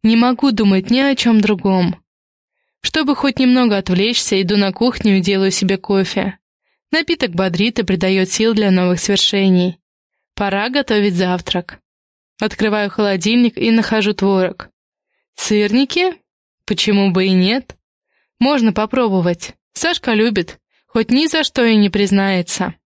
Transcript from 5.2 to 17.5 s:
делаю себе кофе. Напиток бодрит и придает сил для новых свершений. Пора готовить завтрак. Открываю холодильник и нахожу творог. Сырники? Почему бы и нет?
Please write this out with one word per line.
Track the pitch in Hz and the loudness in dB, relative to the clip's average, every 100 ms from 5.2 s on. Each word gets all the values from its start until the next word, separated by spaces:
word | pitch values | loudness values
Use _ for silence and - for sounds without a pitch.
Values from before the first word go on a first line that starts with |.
делаю | 185 196 190 | 2 0 0
себе | 190 190 190 | 0 -2 -2
кофе. | - 196 185 - 190 - _ _ _ _ _ | 0 0 0 -4 -6 -8 _ _ _ _ _
Напиток | 311 330 330 208 | -4 -2 -4 -2
бодрит | 170 190 170 220 233 | -2 -2 0 -2 -2
и | |
придает | 196 190 185 190 185 | -2 -2 0 0 -2
сил | - 226 | 0 0
для | 220 202 | 2 2
новых | 185 180 180 | 2 2 -2
свершений. | - 196 - 202 190 180 180 170 _ _ _ _ _ | 0 0 0 0 2 2 0 -4 _ _ _ _ _
Пора | - 202 196 226 | -6 -4 -2 -2
готовить | 269 - 214 208 175 | -4 0 0 0 0
завтрак. | 185 180 - 180 175 - _ _ _ _ _ _ | -2 -2 -4 -6 -8 -20 _ _ _ _ _ _
Открываю | 214 - 214 214 202 | -6 -2 -2 0 -2
холодильник | - 208 190 208 240 240 - | -2 -2 0 0 2 2 0
и | 226 | 0
нахожу | 226 214 220 202 | 0 2 0 0
творог. | 202 196 196 185 - - _ _ _ _ _ _ - | 0 0 0 -2 -6 -18 _ _ _ _ _ _ -12
Сырники? | - 208 208 233 269 349 370 - _ _ _ _ - | -2 0 2 0 0 0 -2 -4 _ _ _ _ -8
Почему | 202 - 202 196 | -4 0 2 2
бы | 180 190 | 0 2
и | |
нет? | 185 185 | 2 2